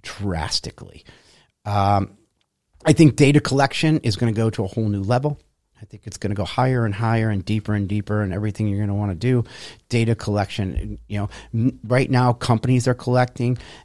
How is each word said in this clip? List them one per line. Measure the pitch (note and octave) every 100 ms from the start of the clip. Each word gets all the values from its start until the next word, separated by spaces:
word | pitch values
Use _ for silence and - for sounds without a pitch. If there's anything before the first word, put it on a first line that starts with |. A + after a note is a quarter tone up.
drastically. | - - G2+ E2 D2+ - - - - - - - _ _ _ _ G#2
Um, | G2+ G2+ G2+ G2 - _ _ _ _ _ _ D#3+
I |
think | D3 D#3 -
data | C#3+ D3
collection | - C#3 C#3 - D#3+ D#3
is | A#2 G2
gonna | A#2
go | A2 A2+
to | G#2
a | F#2+
whole | - A2
new | G2+
level. | G2 B2+ D3 C#3+ _ _ _ -
I | -
think | G#2 -
it's | -
gonna | G2+ G#2
go | F#2
higher | - C3 B2+ A2+
and | G2
higher | A2+ A2+ A2
and | G2+
deeper | F2+ G#2+ G#2
and | G#2 F#2+
deeper | G#2 G2+ G#2
and | G2+
everything | F#2 G#2+ G2 G#2+
you're | G2
gonna | G#2 G2+
wanna | G#2
do. | E2+ B2+ B2 A2+ - - - -
Data | A#2+ A2+ A2
collection, | - G#2 G2+ - F#2+ C2+ G#2 G#2 -
you | G#2
know, | G2+ - -
n-, | A2+ B2+ -
right | G#2+ B2 C3+
now | B2+ B2
companies | A#2+ - A2+ B2 B2+ B2+
are |
collecting | B2 - B2+ B2 - A#2+ A#2+ - -